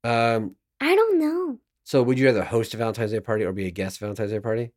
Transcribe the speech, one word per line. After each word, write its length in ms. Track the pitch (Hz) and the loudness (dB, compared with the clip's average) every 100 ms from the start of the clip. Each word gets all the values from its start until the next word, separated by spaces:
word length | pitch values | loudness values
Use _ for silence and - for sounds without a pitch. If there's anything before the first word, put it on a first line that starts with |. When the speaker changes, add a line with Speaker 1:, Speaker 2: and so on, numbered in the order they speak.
Speaker 1:
Um, 520 | 117 117 117 113 107 - _ _ | 0 2 2 2 -2 -10 _ _
Speaker 2:
I 140 | 285 392 | 2 4
don't 220 | 453 370 | 4 4
know. 400 | 302 339 359 240 _ _ | 2 0 -4 -6 _ _
Speaker 1:
so 200 | - 139 | -2 2
would 160 | 123 127 | 2 4
you 60 | 135 | 4
rather 180 | 110 | 4
host 300 | 87 117 110 | 0 -2 -2
a 40 | 110 | -4
Valentine's 340 | 113 107 110 | -4 -2 -2
Day 80 | 107 | -4
party 220 | 98 107 95 | -2 -2 -2
or 80 | |
be 120 | 95 95 | -2 -6
a 40 | |
guest 260 | 87 95 - | -4 -6 -6
at 40 | |
a 40 | 104 | -8
Valentine's 240 | 101 104 | -6 -4
Day 80 | 107 | -4
party? 300 | 110 113 117 | -4 -4 -4